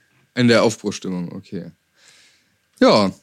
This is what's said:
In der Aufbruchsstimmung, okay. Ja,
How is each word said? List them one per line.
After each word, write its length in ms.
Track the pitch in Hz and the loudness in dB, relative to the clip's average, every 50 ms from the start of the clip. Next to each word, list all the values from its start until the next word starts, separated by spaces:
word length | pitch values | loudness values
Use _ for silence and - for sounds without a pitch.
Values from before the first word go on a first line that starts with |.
| _ _ _ _ _ _ _ | _ _ _ _ _ _ _
In 140 | - 123 117 | 0 2 4
der 140 | 117 107 95 | 4 4 4
Aufbruchsstimmung, 680 | 117 107 - - 104 95 - - 98 92 90 87 85 - | 2 0 -2 -6 -8 -8 -8 -8 -8 -8 -8 -8 -10 -12
okay. 380 | 95 - - - 90 87 87 - _ _ _ _ _ _ _ _ _ _ _ _ _ _ _ _ _ _ _ _ _ | -14 -16 -14 -12 -12 -12 -14 -18 _ _ _ _ _ _ _ _ _ _ _ _ _ _ _ _ _ _ _ _ _
Ja, 320 | 247 262 165 110 101 92 - - | 2 2 4 2 0 -2 -4 -8